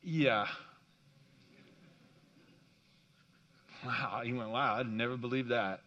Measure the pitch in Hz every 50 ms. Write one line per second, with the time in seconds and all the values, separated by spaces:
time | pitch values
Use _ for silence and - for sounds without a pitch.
0 | - 185 160 160 147 131 117 107 104 101 - - - - - - _ _ _ _
1 | _ - _ - - - - - - - - - - - - - - - - -
2 | - - - - - _ _ - - - - - - _ _ _ _ _ - _
3 | _ _ _ _ - _ - _ _ _ - - _ - - - - 127 123 -
4 | - 110 95 117 117 117 123 123 117 107 113 123 139 123 104 113 131 117 110 110
5 | 117 120 127 127 117 120 123 135 131 120 120 117 104 95 95 82 -